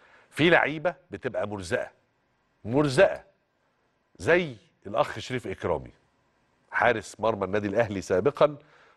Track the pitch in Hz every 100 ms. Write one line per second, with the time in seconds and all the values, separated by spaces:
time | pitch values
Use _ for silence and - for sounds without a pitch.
0 | _ - _ - 170 151 120 156 170 -
1 | - 101 127 92 101 104 87 120 - -
2 | _ _ _ _ _ _ 101 131 147 131
3 | 190 135 - _ _ _ _ _ _ _
4 | _ - 110 180 165 113 _ _ 98 110
5 | 147 - - 127 98 95 98 76 62 -
6 | _ _ _ _ _ _ _ - 117 110
7 | - - 107 104 95 104 101 101 107 98
8 | - 92 127 - 151 143 - _ _